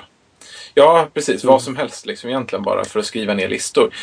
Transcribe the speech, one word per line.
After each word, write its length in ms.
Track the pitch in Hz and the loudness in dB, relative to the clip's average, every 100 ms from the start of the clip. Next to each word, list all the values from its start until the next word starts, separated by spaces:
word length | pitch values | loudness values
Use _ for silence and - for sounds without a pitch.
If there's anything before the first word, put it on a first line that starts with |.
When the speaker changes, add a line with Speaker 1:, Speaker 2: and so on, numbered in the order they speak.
| - _ _ _ - - - | -20 _ _ _ -20 -20 -2
Speaker 1:
Ja, 340 | - 147 170 156 | 6 6 6 2
precis. 300 | - 147 - | -4 -4 -2
Speaker 2:
Mm. 80 | 127 | 4
Speaker 1:
Vad 100 | 131 | 2
som 140 | 120 131 | 2 -6
helst, 300 | 127 - - | -8 -8 -12
liksom, 240 | - 120 | -10 -8
egentligen 320 | 131 123 - | -8 -6 -6
bara 220 | 98 95 | -4 -4
för 160 | 98 110 | -4 -4
att 60 | 107 | -6
skriva 280 | 117 104 | -4 -4
ner 140 | 101 95 | -2 -2
listor. 460 | 104 - - 110 - | -4 -4 0 0 0